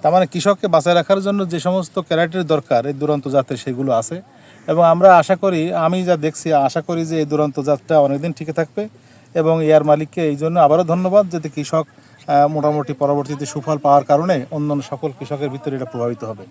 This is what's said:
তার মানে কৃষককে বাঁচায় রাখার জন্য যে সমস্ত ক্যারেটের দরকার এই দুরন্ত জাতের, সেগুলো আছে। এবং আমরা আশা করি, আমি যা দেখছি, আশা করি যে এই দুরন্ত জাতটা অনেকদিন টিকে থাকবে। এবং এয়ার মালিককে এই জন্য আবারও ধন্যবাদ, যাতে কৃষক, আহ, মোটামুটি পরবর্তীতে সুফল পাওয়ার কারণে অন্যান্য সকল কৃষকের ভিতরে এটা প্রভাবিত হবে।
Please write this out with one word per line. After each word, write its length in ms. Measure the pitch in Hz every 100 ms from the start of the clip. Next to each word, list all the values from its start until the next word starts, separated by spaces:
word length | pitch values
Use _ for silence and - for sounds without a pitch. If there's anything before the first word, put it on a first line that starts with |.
তার 100 | 147
মানে 160 | 180 180
কৃষককে 400 | 180 202 202 202
বাঁচায় 280 | 165 160 175
রাখার 260 | 165 196
জন্য 280 | 196 202 185
যে 100 | 170
সমস্ত 400 | 175 185 170 -
ক্যারেটের 440 | 170 165 170 185
দরকার 420 | 160 156 - 123 131
এই 80 |
দুরন্ত 340 | 139 147 147 135
জাতের, 300 | 139 131 127
সেগুলো 340 | - 123 135
আছে। 300 | 135 - 170 - - - - -
এবং 180 | 160 170
আমরা 320 | 165 190 175
আশা 180 | 151 185
করি, 380 | 196 175 165
আমি 300 | 175 165 185
যা 120 | 180 170
দেখছি, 380 | 156 156 165
আশা 280 | 151 135 165
করি 240 | 156 170 165
যে 140 | 160
এই 60 | 151
দুরন্ত 340 | 151 151 135
জাতটা 400 | 139 143 - 160
অনেকদিন 320 | 139 139 165
টিকে 220 | 151 156
থাকবে। 360 | 160 156 - 214 - _ - _
এবং 320 | 170 160 165 156
এয়ার 180 | 156
মালিককে 380 | 151 147 151 -
এই 140 | 160 143
জন্য 240 | 160 175
আবারও 240 | 147 160
ধন্যবাদ, 460 | 175 175 185 196 190
যাতে 200 | 170 156
কৃষক, 360 | 143 143 160 156 _ _ _ -
আহ, 200 | 143 147
মোটামুটি 460 | 156 147 151 143
পরবর্তীতে 520 | 139 143 143 139 147 143
সুফল 320 | 151 139 151
পাওয়ার 260 | 143 143
কারণে 420 | 135 147 175 165 127
অন্যান্য 320 | 156 147 143
সকল 280 | 135 139 156 131
কৃষকের 300 | 131 143 143
ভিতরে 260 | 135 143 135
এটা 100 | 127
প্রভাবিত 380 | 123 120 117
হবে। 200 | 113 104 95